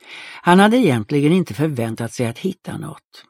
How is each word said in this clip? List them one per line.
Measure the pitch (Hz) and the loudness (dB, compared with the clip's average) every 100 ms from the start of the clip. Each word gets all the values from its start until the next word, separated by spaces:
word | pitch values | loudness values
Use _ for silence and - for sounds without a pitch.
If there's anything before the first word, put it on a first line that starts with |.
| - - - - | -20 -20 -18 -6
Han | - 180 | 2 6
hade | 208 240 | 6 4
egentligen | 214 120 107 147 143 | 4 2 0 0 2
inte | 185 165 110 | 2 0 -2
förväntat | 156 131 113 110 117 | -4 -2 -6 -6 -8
sig | - 117 | -4 -6
att | 117 | -4
hitta | 190 190 - - | -8 -8 -10 -12
något. | - 156 _ - - | -12 -14 _ -20 -20